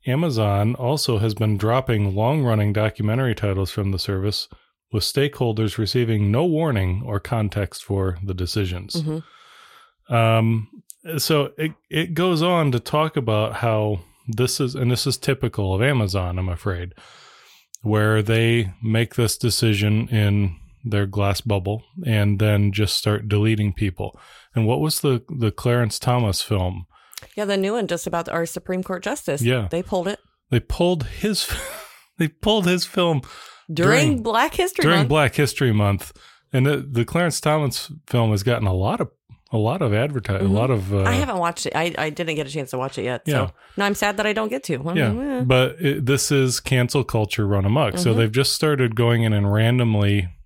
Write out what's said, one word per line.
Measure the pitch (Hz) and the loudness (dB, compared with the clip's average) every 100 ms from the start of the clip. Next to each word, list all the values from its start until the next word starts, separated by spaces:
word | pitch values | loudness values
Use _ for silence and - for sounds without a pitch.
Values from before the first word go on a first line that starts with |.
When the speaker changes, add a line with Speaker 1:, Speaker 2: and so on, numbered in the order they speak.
| - | 0
Speaker 1:
Amazon | 131 170 117 107 101 107 127 | 0 0 2 2 2 0 0
also | 123 147 - 113 | -2 -2 0 0
has | 110 | 0
been | 104 107 101 | 0 0 2
dropping | 107 123 - 110 101 95 | 2 2 2 0 0 0
long-running | 113 156 127 107 104 | 0 0 2 2 2
documentary | 104 107 - 107 117 131 110 | 2 0 0 -2 0 0 -2
titles | 104 95 95 | -2 -2 -2
from | - 98 | -2 -2
the | 92 | -2
service, | - 98 101 101 - - _ _ _ | -4 -2 -2 -4 -8 -16 _ _ _
with | 107 | -4
stakeholders | - - 143 - 120 107 110 - | -2 0 -2 0 -2 0 -2 0
receiving | 101 127 117 107 101 | 0 0 2 2 2
no | 113 175 | 2 2
warning | 156 160 113 92 92 120 | 0 0 0 0 -2 -4
or | 101 | -6
context | - 117 104 104 98 - | -2 -2 -2 -2 -6 -8
for | - 98 95 87 | -4 -2 -2 -2
the | 98 | -6
decisions. | 90 90 107 95 90 95 170 | -4 -4 -2 -2 -4 -6 -6
Speaker 2:
Mm-hmm. | 156 156 - - - - - - - _ _ 117 | -4 -6 -10 -20 -20 -20 -20 -20 -20 _ _ 2
Speaker 1:
Um, | 113 113 113 113 107 254 _ - 170 160 | 4 4 2 0 -4 -16 _ -20 -8 -4
so | - 151 139 - | 0 0 0 -4
it, | 160 - _ | -8 -8 _
it | 156 165 | -4 -4
goes | 160 185 165 | -2 0 2
on | 170 175 151 | 2 2 2
to | 120 | 0
talk | - 151 156 151 | 0 0 0 -2
about | 113 107 110 110 | 0 0 0 -2
how | 117 110 107 98 - _ - | 0 2 0 -2 -8 _ -10
this | 113 127 - | -2 -2 0
is, | 131 135 | -4 0
and | 123 | 0
this | 123 139 | 0 0
is | - | -2
typical | - 135 120 - 98 95 | -2 -2 -2 -2 -2 2
of | |
Amazon, | 131 131 104 95 90 90 | 2 2 0 -2 -2 -2
I'm | 92 | -4
afraid, | 87 107 87 90 - - - - - - - _ - | -4 -4 -6 -8 -14 -20 -20 -20 -20 -20 -20 _ -8
where | 107 107 107 110 | 0 2 4 2
they | 104 113 113 117 98 - | 2 2 4 2 0 -4
make | 110 110 117 - | -2 0 0 0
this | 113 - | 0 0
decision | 120 - 117 104 104 107 117 | -2 2 2 2 2 2 0
in | 113 104 101 101 82 - - | 2 2 2 0 -4 -18 -12
their | 120 104 98 | -4 -2 0
glass | 101 98 98 | 0 0 0
bubble | 113 101 92 110 - - 170 | 0 -2 0 -6 -8 -10 0
and | 107 101 101 | 2 2 2
then | 107 101 104 | 4 4 2
just | 98 104 - | 2 0 0
start | - 104 107 | -2 -2 0
deleting | 104 110 110 104 | 0 2 2 0
people. | - 104 - 101 - - - _ 117 | 0 -4 -4 -10 -12 -20 -20 _ -2
And | 110 | 0
what | 131 | 2
was | 151 - | 0 0
the, | 147 123 - | 0 -2 -4
the | 147 110 | -2 -2
Clarence | - 123 120 113 - | 0 0 2 0 -2
Thomas | - 123 110 87 | 0 0 0 -2
film? | - 104 92 95 87 _ _ - - - | -2 -2 -2 -6 -14 _ _ -20 -14 -6
Speaker 2:
Yeah, | 202 | -2
the | 196 | 0
new | 190 | 0
one | 233 190 | -2 -2
just | 170 - | -4 -4
about | 170 165 | -4 -4
our | 170 170 | -4 -4
Supreme | - - 185 | -6 -6 -6
Court | 185 180 | -4 -6
justice. | 202 285 - 143 | -6 -6 -4 -2
Speaker 1:
Yeah. | 120 127 98 | 0 0 -2
Speaker 2:
They | 165 | -4
pulled | 185 190 175 | -4 -4 -4
it. | 208 _ _ _ | -8 _ _ _
Speaker 1:
They | 123 | -2
pulled | - - 175 180 | -2 0 0 0
his, | 120 - 208 208 - - 539 - - | -4 -4 -4 -2 -4 -6 -8 -14 -18
<laughs> | - _ - | -20 _ -6
they | 160 | -6
pulled | _ 208 220 180 | _ 0 2 2
his | 180 - | 0 -2
film | - 175 147 - - - - - | 0 0 0 -4 -20 -20 -20 -10
Speaker 2:
During | 156 180 240 311 | 0 4 4 4
Speaker 1:
during, | 269 | 0
Speaker 2:
Black | 226 220 302 - | 0 0 0 0
History | 370 - | -2 2
Speaker 1:
during | 160 175 | 2 4
Speaker 2:
Month. | 131 | 4
Speaker 1:
Black | 156 139 - | 4 2 2
History | 143 - 131 | 0 2 2
Month. | 107 104 101 - - - _ _ | 4 2 0 -4 -20 -20 _ _
And | 131 135 | 0 2
the, | 143 | 0
the | 143 117 117 | -2 -2 0
Clarence | 170 175 - | 0 0 0
Thomas | 156 156 143 - - 143 - | 0 2 0 -4 -10 -16 -2
film | 123 113 | 2 2
has | 107 | 2
gotten | 104 120 104 | 0 0 0
a | |
lot | 92 101 226 | 0 0 -2
of, | 160 _ _ - _ | -4 _ _ -20 _
a | 113 | 0
lot | 107 175 | 0 0
of | 131 | 0
adverti-, | 104 143 135 - | 2 0 -2 -4
Speaker 2:
Mm-hmm. | 95 98 | 0 2
Speaker 1:
a | 101 | 2
lot | 127 | 2
of, | 117 95 | 0 0
uh, | 101 | 2
Speaker 2:
I | 95 | 2
haven't | - - 196 | 2 0 0
watched | 170 170 - | -2 -2 -4
it. | 151 | -2
I, | 170 - | -2 -2
I | 156 | -4
didn't | 147 165 151 | -4 -4 -4
get | 139 | -4
a | |
chance | 147 131 | -6 -6
to | 127 | -4
watch | 131 - | -6 -4
it | |
yet. | 120 123 - | -4 -4 -2
Speaker 1:
Yeah. | 139 95 | 0 -2
Speaker 2:
So | - - - | -6 -14 -4
now | 202 | -2
I'm | 202 | 0
sad | 208 202 | -2 0
that | 214 | -2
I | |
don't | 214 214 | 0 -2
get | 254 - | -4 -4
to. | 135 151 | -4 -2
I | |
Speaker 1:
Yeah. | 175 120 | 0 0
Speaker 2:
mean, | 233 277 | 0 -4
eh. | 254 | -2
Speaker 1:
But | 127 127 131 - | 2 2 2 0
it, | 143 139 123 | -2 0 0
this | 135 - | 0 2
is | 143 131 120 | 2 2 -2
cancel | - 131 123 147 | 0 0 2 0
culture | 123 113 104 - 104 | 0 0 0 0 0
run | 101 98 | 2 2
amok. | 127 123 90 | 2 2 2
So | 175 | 2
Speaker 2:
Mm-hmm. | 113 | 4
Speaker 1:
they've | 113 | 2
just | 117 135 | 2 0
started | - 156 143 123 110 | 2 0 2 0 2
going | 117 117 | 2 4
in | 113 | 4
and | 104 101 | 4 4
randomly | 104 113 123 117 107 101 101 90 - | 4 4 4 2 2 4 2 0 -8